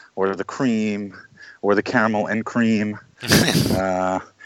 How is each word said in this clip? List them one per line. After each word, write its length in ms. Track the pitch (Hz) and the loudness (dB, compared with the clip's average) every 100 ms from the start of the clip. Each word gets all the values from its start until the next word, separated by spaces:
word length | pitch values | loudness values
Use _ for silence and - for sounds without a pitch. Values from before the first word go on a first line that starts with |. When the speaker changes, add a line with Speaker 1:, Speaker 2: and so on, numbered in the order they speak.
| - - | -16 -4
Speaker 1:
or 180 | 95 | -2
the 100 | 92 | -2
cream 720 | 95 - 135 113 110 101 101 - - - - - | -8 -2 -2 0 -2 -4 -8 -14 -20 -20 -20 -6
or 120 | 101 | 0
the 80 | 101 | 0
caramel 440 | 104 123 110 107 104 | 2 2 2 0 -2
and 180 | 107 | -4
cream, 540 | 110 123 113 107 104 101 - - | -2 0 2 2 0 -6 -14 -14
Speaker 2:
<laughs> 80 | 123 - 170 - - 92 | 0 2 4 2 2 0
Speaker 1:
uh, 440 | 95 92 92 92 - _ | 0 0 0 -2 -6 _